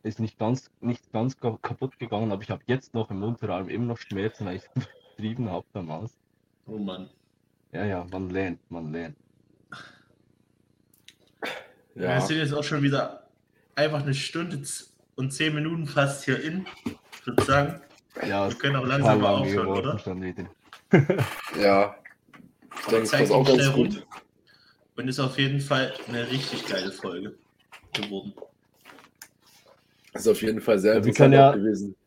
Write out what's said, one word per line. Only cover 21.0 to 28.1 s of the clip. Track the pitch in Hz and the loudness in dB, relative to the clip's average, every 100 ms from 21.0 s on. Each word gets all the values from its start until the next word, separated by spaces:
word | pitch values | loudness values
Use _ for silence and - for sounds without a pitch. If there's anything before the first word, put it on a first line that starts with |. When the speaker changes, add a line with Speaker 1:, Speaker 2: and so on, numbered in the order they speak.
| 143 185 120 - - - | 6 0 0 -4 -10 2
Speaker 3:
Ja. | 101 98 104 - - _ _ - - _ _ - | 4 6 4 -2 -20 _ _ -20 -20 _ _ -12
Ich | |
Speaker 2:
Aber | - 113 | 0 0
Speaker 3:
denke, | 110 | 2
Speaker 2:
Zeit | 139 | 2
Speaker 3:
das | 107 | 4
ist | |
auch | 127 139 | 6 6
Speaker 2:
ging | 127 | 6
Speaker 3:
ganz | 139 | 6
Speaker 2:
schnell | 139 185 | 4 2
Speaker 3:
gut. | 208 | -2
Speaker 2:
rum | - - _ _ _ _ _ _ _ - | -10 -20 _ _ _ _ _ _ _ -10
und | 127 | -6
ist | 135 | -4
auf | 127 - | -2 0
jeden | 135 139 | 0 0
Fall | 135 135 127 - - | 0 0 -2 -6 -8
eine | 120 120 | -8 -4
richtig | 135 - 104 - | -4 -4 -8 -6
geile | 95 95 | -6 -6
Folge | - 98 87 104 - _ _ _ - _ | -8 -10 -8 -12 -14 _ _ _ -20 _
geworden. | - 104 | -8 -6